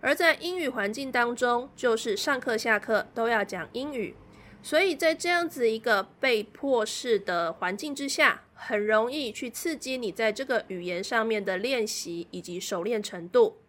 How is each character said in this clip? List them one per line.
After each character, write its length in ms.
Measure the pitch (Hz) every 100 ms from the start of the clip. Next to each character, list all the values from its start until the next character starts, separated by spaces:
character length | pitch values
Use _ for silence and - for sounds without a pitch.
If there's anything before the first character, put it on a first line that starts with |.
而 120 | -
在 200 | 285 339 302
英 180 | 339 359
语 80 | 294
环 240 | 247 202
境 180 | 220 269
当 240 | 247 240
中， 360 | 240 247 240 262
就 220 | - 247 226
是 220 | 233 -
上 200 | - 269
课 200 | 247 226
下 200 | 240 214
课 300 | - 214 - -
都 140 | 226
要 160 | 226 202
讲 240 | 180 160
英 220 | 233 277
语， 200 | 269 202 - - - - -
所 160 | - 302
以 160 | 381
在 220 | 302 330 330
这 140 | 349
样 180 | 349 339
子 240 | 285 233
一 80 | 220
个 240 | 240 208 202 -
被 240 | 269 226
迫 420 | - - 277 254 214
式 320 | - 254 214
的 360 | 196 175 170
环 240 | 170 180 202
境 180 | 302 277
之 140 | 277
下， 340 | - 285 - -
很 320 | - - 214 208
容 240 | 214 233
易 220 | 294 262
去 180 | 208 254
刺 280 | - 339 285
激 200 | 262 254
你 140 | 226
在 220 | 175 220
这 100 | 214
个 220 | 262 233 -
语 160 | 185
言 180 | 175 175
上 240 | 196 233 226
面 200 | 220 196
的 100 | 185
练 320 | 233 262 220
习 400 | - - 170 -
以 100 | 180
及 180 | 170 175
熟 240 | - 190
练 180 | 185 226
程 280 | 208 180 170
度。 300 | 247 220 -